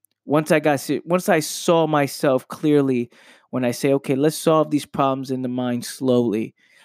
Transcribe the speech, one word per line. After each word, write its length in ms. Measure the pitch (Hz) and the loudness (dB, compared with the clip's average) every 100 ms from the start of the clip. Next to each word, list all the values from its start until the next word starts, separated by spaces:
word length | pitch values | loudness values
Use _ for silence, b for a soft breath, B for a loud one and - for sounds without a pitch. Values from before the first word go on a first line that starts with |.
| _ _ - | _ _ -2
Once 260 | 147 156 | 0 2
I 80 | 156 | 2
got 200 | 151 139 | 2 0
se-, 240 | - 139 160 | -2 -6 -2
once 240 | 180 208 | -2 2
I 120 | 165 | 0
saw 440 | - - - 170 156 | 0 -4 0 2 2
myself 640 | 151 139 - 147 131 - | 2 0 0 0 0 -2
clearly, 640 | - 156 147 135 123 120 b b b b | -4 2 2 2 0 -4 b b b b
when 120 | 127 | -4
I 80 | 123 | -2
say, 220 | 120 139 | 0 0
"Okay, 220 | 139 - 135 | 0 0 0
let's 200 | 151 - | 0 0
solve 360 | 160 156 151 | 2 2 2
these 160 | 151 - | -2 -4
problems 420 | - 139 135 131 | -2 -2 -2 -4
in 120 | 131 | -6
the 40 | 127 | -4
mind 380 | 127 123 120 - | -4 -4 -4 -6
slowly. 680 | - 131 123 117 107 139 - b b | -4 0 2 2 0 -4 -10 b b